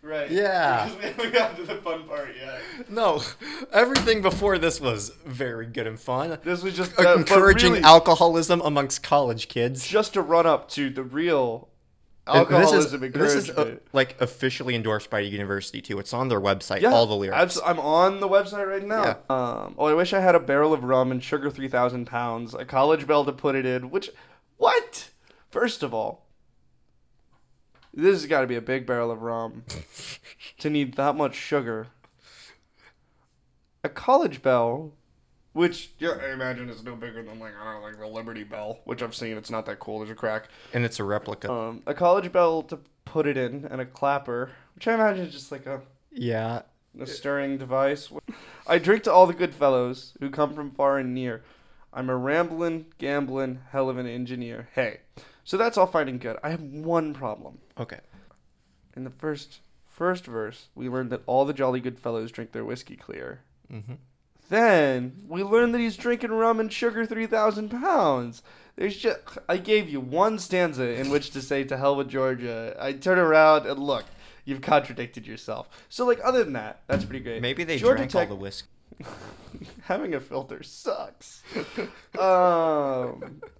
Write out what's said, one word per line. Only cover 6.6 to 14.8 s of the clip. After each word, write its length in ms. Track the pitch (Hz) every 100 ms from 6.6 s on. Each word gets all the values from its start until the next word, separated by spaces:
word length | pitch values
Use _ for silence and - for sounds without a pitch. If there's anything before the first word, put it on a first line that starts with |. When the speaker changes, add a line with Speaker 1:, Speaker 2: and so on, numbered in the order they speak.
Speaker 1:
was 140 | 185 170
just, 200 | 180 -
Speaker 2:
Uh, 60 |
Speaker 1:
uh, 20 |
but 120 | 175 180
Speaker 2:
encouraging 540 | 160 196 196 196 240
Speaker 1:
really 100 | 196
Speaker 2:
alcoholism 760 | 156 165 165 165 170 165 160 175
amongst 380 | 151 147 139 -
college 460 | - 147 131 113 -
kids. 360 | 123 120 131 -
Speaker 1:
just 260 | 202 214
to 80 | 202
run 240 | 151 170 165
up 220 | 143 -
to 180 | - 139
the 140 | 123
real 640 | 127 139 170 147 123 117 - _ _ _ _ - -
Speaker 2:
And 200 | 156 170
this 220 | - 156
is, 240 | 151 151
Speaker 1:
alcoholism 60 | 135 131
Speaker 2:
this 220 | 139 151
is, 140 | 143 131
uh, 40 |
Speaker 1:
encouragement. 300 | 156 131 - _
Speaker 2:
like, 280 | 135 131 -
officially 540 | 123 - 131 127 127
endorsed 340 | 117